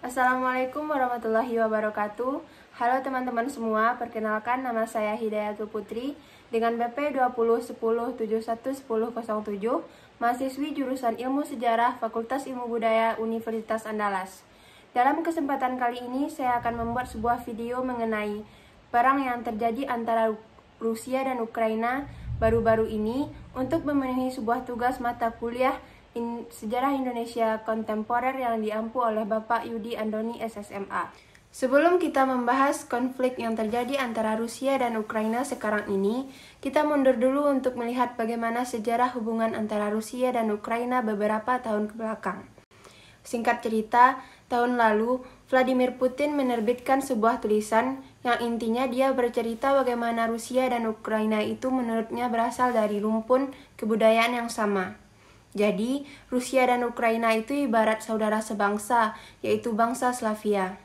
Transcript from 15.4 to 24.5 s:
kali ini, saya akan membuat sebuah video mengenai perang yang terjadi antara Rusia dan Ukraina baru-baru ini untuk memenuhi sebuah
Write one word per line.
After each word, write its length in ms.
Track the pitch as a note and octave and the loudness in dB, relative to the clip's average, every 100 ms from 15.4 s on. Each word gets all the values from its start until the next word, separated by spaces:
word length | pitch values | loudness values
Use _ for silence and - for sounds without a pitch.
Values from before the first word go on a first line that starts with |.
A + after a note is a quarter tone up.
| C#4 B3+ B3+ B3+ | -2 -2 -2 0
kali 240 | B3 B3 | -2 -2
ini, 320 | B3 B3+ D4+ | -6 -4 -4
saya 320 | D#4 B3+ A#3+ | -2 0 0
akan 160 | A#3 A#3 | 0 -4
membuat 320 | A#3 A#3+ B3+ | -4 -4 -4
sebuah 320 | A3+ A3 A#3+ | -2 0 0
video 400 | B3 A3 A#3 B3+ | -2 -8 -6 -4
mengenai 560 | C4 B3 A3+ G#3+ G#3 G#3 G#3+ - - - - | -4 -2 -2 -2 -4 -6 -10 -20 -20 -20 -2
perang 320 | A#3+ B3 C#4 | 2 4 4
yang 240 | C4+ A#3+ | 0 -4
terjadi 400 | A#3 G#3+ A#3 A3+ | -6 -2 -2 -2
antara 480 | C#4 A#3+ A3+ A3+ A3+ A3 - - - - | -4 -4 0 2 2 0 -8 -20 -20 -6
Rusia 480 | A3+ A3+ - C4 C4 | -4 -4 -2 -2 -2
dan 160 | B3+ | -2
Ukraina 640 | A3+ A#3 A3 A3 A#3 B3+ C#4+ - - - | -4 0 0 0 0 -2 -6 -10 -8 0
baru-baru 480 | A3+ A3+ A3 A3+ A3 | 2 4 4 4 2
ini 400 | G#3+ G#3+ B3 D4+ - - | 0 -2 -2 -4 -8 -14
untuk 320 | B3+ C4 E4 | -6 -2 0
memenuhi 480 | C#4 C#4+ C4 B3+ B3+ | 2 0 0 -2 -2
sebuah 320 | B3+ A3 | -2 -2